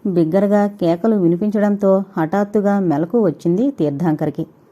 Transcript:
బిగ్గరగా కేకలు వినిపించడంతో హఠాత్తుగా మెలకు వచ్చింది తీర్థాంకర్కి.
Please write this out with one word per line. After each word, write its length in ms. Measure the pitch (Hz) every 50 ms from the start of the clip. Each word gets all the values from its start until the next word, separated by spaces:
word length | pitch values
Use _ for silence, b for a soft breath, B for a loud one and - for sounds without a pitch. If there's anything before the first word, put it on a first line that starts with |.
| _ 208
బిగ్గరగా 600 | 180 175 170 156 160 196 196 202 208 208 202 202
కేకలు 480 | 202 - 180 170 170 170 175 226 220
వినిపించడంతో 880 | 208 180 165 170 170 208 208 202 220 202 208 208 202 202 190 190 190 196 196 - -
హఠాత్తుగా 640 | 160 156 180 202 208 202 208 220 190 202 202 202
మెలకు 440 | 196 170 160 143 160 175 - 240 220
వచ్చింది 460 | 180 139 - - 170 170 190 247 285
తీర్థాంకర్కి. 760 | 277 - 160 147 143 139 165 170 151 147 160 151 139 - 160 - - _ _ _